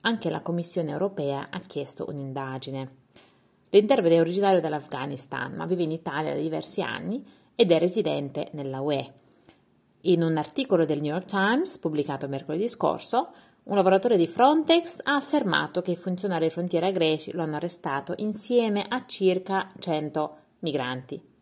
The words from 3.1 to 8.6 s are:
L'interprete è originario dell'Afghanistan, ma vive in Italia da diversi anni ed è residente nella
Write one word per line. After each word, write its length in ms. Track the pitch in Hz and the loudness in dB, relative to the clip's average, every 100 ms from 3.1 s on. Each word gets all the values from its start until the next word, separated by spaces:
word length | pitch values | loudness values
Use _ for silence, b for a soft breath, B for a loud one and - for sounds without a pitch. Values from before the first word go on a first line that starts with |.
| b b b b _ _ | b b b b _ _
L'interprete 460 | 196 208 262 170 165 | 4 6 4 6 6
è 40 | |
originario 400 | 165 185 202 190 | 4 2 4 4
dell'Afghanistan, 920 | 160 151 - 135 139 139 - 135 127 | 2 -4 -6 -8 -6 -8 -10 -8 -8
ma 120 | - 165 | -8 -4
vive 180 | 180 | -2
in 80 | 160 | -2
Italia 420 | 160 - 143 156 | -4 -6 -6 -4
da 60 | 143 | -4
diversi 420 | 156 156 - - | -4 -6 -6 -6
anni 420 | 135 110 160 233 B B B | -6 -6 -6 -8 B B B
ed 160 | - 208 | 2 6
è 80 | 165 | 6
residente 720 | 175 220 160 147 143 139 - | 4 0 0 -2 -4 -8 -8
nella 260 | 151 | -8